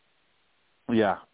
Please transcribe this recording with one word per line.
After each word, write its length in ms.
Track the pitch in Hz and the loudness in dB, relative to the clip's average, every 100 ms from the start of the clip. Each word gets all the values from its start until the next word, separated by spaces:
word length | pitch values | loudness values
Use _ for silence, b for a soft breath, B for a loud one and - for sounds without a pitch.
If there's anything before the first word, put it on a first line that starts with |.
| _ _ _ _ _ _ _ _ - | _ _ _ _ _ _ _ _ -2
Yeah, 260 | 117 104 87 - | 0 0 -2 -10